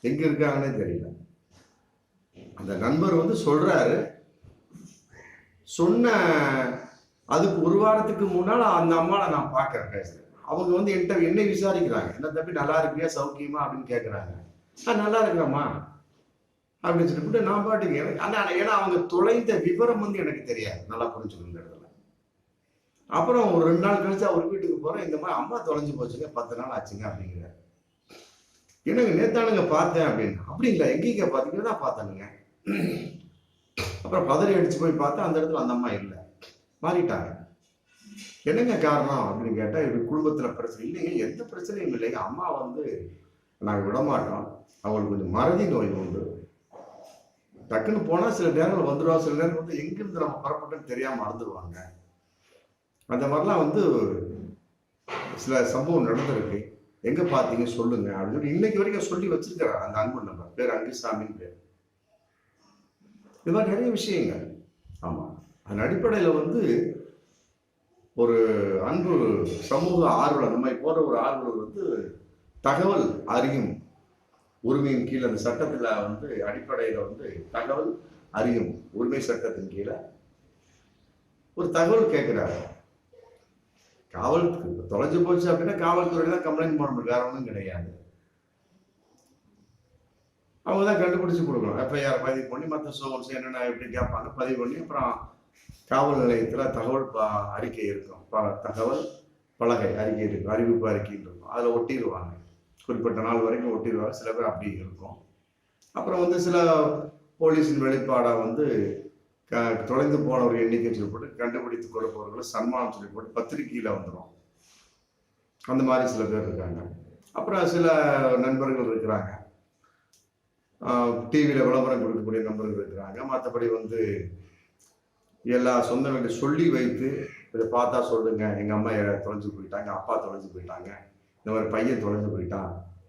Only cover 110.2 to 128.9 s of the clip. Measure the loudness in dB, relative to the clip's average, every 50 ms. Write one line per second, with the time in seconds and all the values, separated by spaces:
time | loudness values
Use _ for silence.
110.2 | 2 2 2 2 2 2 2 2 2 2 2 2 0 0 -2 -2 -4 -6 -6 -8
111.2 | -12 -12 -8 -4 -4 -4 -4 -6 -6 -6 -8 -8 -10 -8 -6 -4 -4 -4 -6 -8
112.2 | -12 -12 -12 -12 -12 -8 -6 -2 -2 -2 -2 -2 -4 -4 -6 -10 -14 -14 -12 -14
113.2 | -14 -6 -6 -6 -6 -4 -6 -8 -8 -6 -8 -6 -4 -4 -4 -4 -6 -10 -14 -16
114.2 | -18 -20 -20 _ _ _ _ _ _ _ _ _ _ _ _ _ _ _ _ _
115.2 | _ _ _ _ _ _ _ _ -6 -2 0 2 4 4 4 4 2 0 0 -2
116.2 | -2 0 0 -2 -2 -4 -6 -6 -6 -6 -8 -8 -10 -12 -14 -16 -18 -20 -20 -20
117.2 | _ _ _ -6 -4 -2 0 2 2 2 4 4 6 6 6 6 4 4 4 4
118.2 | 4 4 4 4 4 2 2 0 0 0 0 0 0 0 0 -2 0 0 0 -2
119.2 | -2 -6 -10 -12 -18 -20 _ _ _ _ _ _ _ _ _ _ _ _ _ _
120.2 | _ _ _ _ _ _ _ _ _ _ _ _ -4 0 0 2 2 2 0 -2
121.2 | -2 2 2 4 4 4 4 4 4 4 4 4 4 2 2 0 0 -2 -2 -2
122.2 | -2 -2 -2 -2 -2 -2 -4 -4 -4 -4 -4 -4 -6 -8 -10 -12 -12 -12 -10 -10
123.2 | -6 -4 -4 -4 -4 -2 -2 0 2 2 0 0 -2 -4 -2 0 0 0 0 -4
124.2 | -6 -10 -12 -14 -20 -20 _ _ _ _ _ _ _ _ _ _ _ _ _ _
125.2 | _ _ _ _ _ 2 2 4 4 4 4 2 2 2 0 0 0 0 0 -2
126.2 | -2 -2 -2 -2 0 0 2 4 4 4 4 4 2 0 0 0 -2 -2 -2 -4
127.2 | -8 -10 -14 -20 -20 _ -2 -2 -2 0 2 2 2 4 2 0 2 2 0 2
128.2 | 2 0 0 0 0 -2 -2 -2 -2 0 0 0 0 0